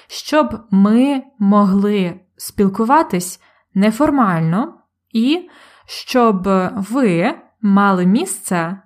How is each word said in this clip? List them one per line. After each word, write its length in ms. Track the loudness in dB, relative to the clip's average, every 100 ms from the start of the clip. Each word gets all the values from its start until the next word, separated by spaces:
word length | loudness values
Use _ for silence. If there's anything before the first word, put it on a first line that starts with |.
| -18
щоб 600 | -16 -2 0 0 -4 -2
ми 520 | 2 4 4 2 -2 -8 -4
могли 800 | 2 2 2 2 0 0 -4 -6 _ -20
спілкуватись 1040 | -8 -2 0 0 2 2 2 -4 -6 -12 _ _ _
неформально 1040 | 0 0 2 0 2 2 0 0 -2 -4 -10 _ _ _
і 360 | -2 0 -2 -6 -20 -20 _ -20
щоб 600 | -16 -4 0 2 0 0 0 -2 -6
ви 580 | -6 -2 0 0 -2 -4 _ _
мали 460 | 0 2 2 2 2
місце 760 | 0 -2 -8 -6 -4 -4 -8